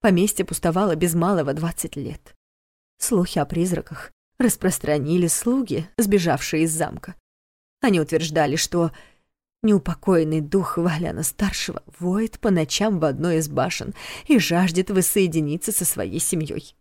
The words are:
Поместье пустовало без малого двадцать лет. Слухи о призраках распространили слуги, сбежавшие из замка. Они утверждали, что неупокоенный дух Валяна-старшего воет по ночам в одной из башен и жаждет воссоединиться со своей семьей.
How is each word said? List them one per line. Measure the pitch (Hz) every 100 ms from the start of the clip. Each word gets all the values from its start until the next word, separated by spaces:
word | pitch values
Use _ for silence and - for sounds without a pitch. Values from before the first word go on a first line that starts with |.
Поместье | 226 180 208 -
пустовало | 185 170 175 170 185 156
без | 175
малого | 165 170 196 139
двадцать | 147 165 170 165 -
лет. | 139 - - _ _ _ _ _ _ _
Слухи | - 214 185 -
о | 147
призраках | 165 180 165 - - - _ _ _
распространили | 254 - 170 - - 151 143 175 175
слуги, | - - 262 247 143 160 -
сбежавшие | 214 202 170 170 - 160
из | 165
замка. | 160 160 - - - _ _ _ _ _ _
Они | 262 185
утверждали, | 151 160 160 156 147 156
что | - 175 165 - - _ _ _ _ _
неупокоенный | 220 208 - 170 - 180 156 160
дух | 147 196 175 -
Валяна-старшего | 170 156 170 - 165 - 196 180 - - - -
воет | 175 190 226 -
по | 233
ночам | 180 156 - 214 190
в | 156
одной | 135 165 160
из | 151
башен | 139 131 - - - - - -
и | 277
жаждет | 170 170 185 165 190
воссоединиться | 190 180 - 185 160 147 160 -
со | 208 175
своей | - 95 113
семьей. | - 175 147 - - _